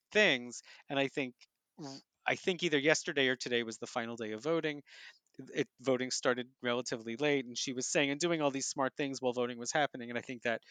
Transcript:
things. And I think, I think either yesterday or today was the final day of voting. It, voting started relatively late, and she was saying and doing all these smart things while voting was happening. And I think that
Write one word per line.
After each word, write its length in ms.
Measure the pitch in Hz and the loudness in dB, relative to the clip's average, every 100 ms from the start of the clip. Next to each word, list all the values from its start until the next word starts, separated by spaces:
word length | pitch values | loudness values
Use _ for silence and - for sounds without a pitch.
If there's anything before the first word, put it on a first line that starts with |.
| _ | _
things. 500 | 208 202 127 123 - - - - | 4 6 4 0 -12 -16 -18 -2
And 80 | 139 | 0
I 100 | 139 | 2
think, 260 | 151 127 - - _ _ - 143 135 - _ - | 0 -4 -6 -20 _ _ -14 -12 -12 -16 _ -2
I 80 | 127 | 0
think 280 | - 170 | 0 0
either 160 | 170 151 | 2 4
yesterday 480 | 147 156 - 143 131 | 4 2 2 2 2
or 80 | 131 | 2
today 260 | 127 120 | 0 0
was 160 | 113 110 | 0 -6
the 80 | 117 | -6
final 300 | 123 113 117 | -4 -4 -6
day 160 | 107 | -6
of 100 | 110 | -4
voting. 400 | 143 165 151 147 - - - - _ - 131 | -2 0 -2 -6 -10 -18 -20 -20 _ -18 -6
It, 160 | 151 131 - | -4 -4 -2
voting 300 | 127 123 127 | 2 2 2
started 380 | - 135 123 123 _ | 0 2 2 -2 _
relatively 540 | 123 120 123 120 113 113 | 0 0 0 -4 -4 -2
late, 280 | 147 143 123 | 2 2 0
and 120 | 117 | -4
she 160 | - | -4
was 140 | 123 127 | -4 0
saying 240 | 160 139 | 2 2
and 80 | 143 | 2
doing 220 | 170 165 | 0 2
all 100 | 143 | 2
these 160 | 135 - | 0 -2
smart 280 | 147 131 - | -2 -2 -2
things 240 | 139 127 | -4 -2
while 120 | 127 | -2
voting 260 | 123 123 120 | 0 -2 -4
was 120 | 120 | -2
happening. 360 | 156 139 131 120 | 0 0 -2 -6
And 80 | 120 | -6
I 40 | |
think 200 | - 120 | -6 -4
that 180 | 120 113 - | -2 -2 -4